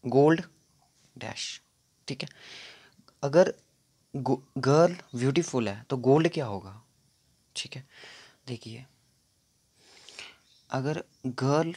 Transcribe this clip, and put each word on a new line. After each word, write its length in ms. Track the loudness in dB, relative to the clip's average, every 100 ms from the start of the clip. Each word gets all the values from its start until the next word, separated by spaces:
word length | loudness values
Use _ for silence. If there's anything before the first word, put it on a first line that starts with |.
| 2
गोल्ड 360 | 4 6 4 -2 _ _ _ _ _ _ -14
डैश, 440 | -14 -10 -12 -14 _ _ _ _ -14
ठीक 140 | -12
है। 60 | -12 -14 -20 -20 -20 -20 -20 _ _ _
अगर 320 | 2 4 4 2 _ _ _ _ _ -8
गो-, 420 | -2 -2 -2 -4
गर्ल 380 | 2 6 4 2 -12
ब्यूटीफुल 540 | -4 0 0 -2 -2 -4
है, 140 | -6
तो 140 | -8 -2
गोल्ड 320 | 4 4 4
क्या 180 | -2 -8
होगा, 360 | -8 -12 -20 _ _ _ _ _ _ _ -14
ठीक 180 | -12
है। 140 | -14 -20 -20 -20 -20 -20 _ -14
देखिए, 400 | -12 -12 -18 -20 _ _ _ _ _ _ _ _ _ _ -20 -20 -20 -20 _ _ _ _
अगर 340 | -6 -4 -6 -10 _ -10
गर्ल 480 | -2 0 2 0